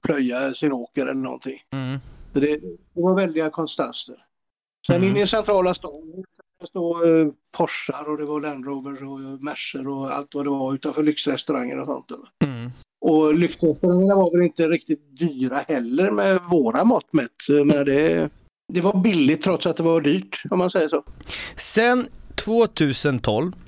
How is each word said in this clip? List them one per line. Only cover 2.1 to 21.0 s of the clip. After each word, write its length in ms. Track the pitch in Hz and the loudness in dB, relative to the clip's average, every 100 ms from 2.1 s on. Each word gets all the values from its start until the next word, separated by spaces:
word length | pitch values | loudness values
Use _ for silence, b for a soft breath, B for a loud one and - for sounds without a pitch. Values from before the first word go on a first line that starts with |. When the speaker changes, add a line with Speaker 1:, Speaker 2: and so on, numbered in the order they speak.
| - - | -20 -6
Speaker 1:
Så 80 | 143 | 0
det, 60 | 147 151 180 - _ | 0 0 -6 -16 _
det 80 | 170 | -2
var 120 | 180 | 2
väldiga 360 | 185 190 160 156 | 2 0 0 -4
kontraster. 640 | 156 156 - 127 123 - 123 _ _ _ _ _ _ - | -4 -6 -4 -6 -6 -14 -18 _ _ _ _ _ _ 0
Sen 100 | 175 | 2
Speaker 2:
Mm. 120 | 190 | 2
Speaker 1:
inne 120 | 196 | 2
i 40 | 202 | 2
centrala 480 | 220 208 196 180 | 0 2 2 2
stan, 500 | 175 165 147 160 185 185 _ _ _ | 0 -8 -16 -16 -16 -18 _ _ _
det 60 | 175 | -12
stod, 300 | 190 170 170 | -6 -4 2
eh, 220 | 170 160 151 143 _ - | 4 4 2 -2 _ -2
Porschar 540 | 165 - - 143 151 | -2 -2 -6 -8 -6
och 80 | 151 | -6
det 60 | |
var 160 | 147 151 | -4 -6
Land 240 | 151 139 131 | -6 -8 -8
Rovers 340 | 139 135 135 | -8 -10 -12
och 420 | 135 135 135 135 | -12 -12 -14 -12
Mercer 440 | 143 147 - 139 135 | -10 -10 -10 -8 -8
och 240 | 135 135 | -6 -6
allt 200 | 139 143 | -6 -6
vad 100 | 143 143 | -6 -2
det 40 | |
var 240 | 139 131 | -2 -2
utanför 280 | 135 151 156 | -4 -4 0
lyxrestauranger 760 | 151 147 147 131 - 139 123 135 | 0 0 0 -4 -2 -4 -4 -6
och 60 | 143 | -6
sånt, 240 | 131 - | -8 -10
eller? 400 | - - - 147 | -16 -10 -4 -2
Speaker 2:
Mm. 180 | 120 120 123 _ - | -4 -10 -14 _ -4
Speaker 1:
Och 340 | 160 156 156 | 2 4 6
lyxrestaurangerna 800 | 156 170 - 165 - 180 180 190 196 | 4 2 0 0 2 2 4 4 4
var 200 | 175 175 | 4 4
väl 100 | 175 | 2
inte 220 | - 160 | 2 0
riktigt 500 | 165 - 147 _ 135 | 0 -2 -4 _ -4
dyra 460 | 165 131 127 135 139 | -2 0 -2 -2 -2
heller 420 | 143 117 139 190 | -2 -2 0 0
med 300 | 208 196 185 175 | 2 2 2 2
våra 340 | 175 220 143 | 2 2 2
mått 280 | 214 220 - | 4 2 2
mätt. 180 | 151 120 - - | -2 -2 -6 2
Men 360 | 147 143 147 | 4 4 4
det, 460 | 139 139 160 165 151 - _ _ - | 2 2 2 2 -2 -6 _ _ -8
det 80 | 180 | -2
var 160 | 180 190 | 0 2
billigt 400 | 185 180 135 156 | 2 4 4 4
trots 240 | 190 165 180 | 2 0 0
att 100 | 160 | 0
det 60 | |
var 180 | 165 165 | 2 4
dyrt, 420 | 147 180 - - 147 | 2 0 -2 -10 -4
om 80 | 185 | 0
man 120 | 180 | 0
säger 180 | 185 156 | 2 0
så. 140 | - | 0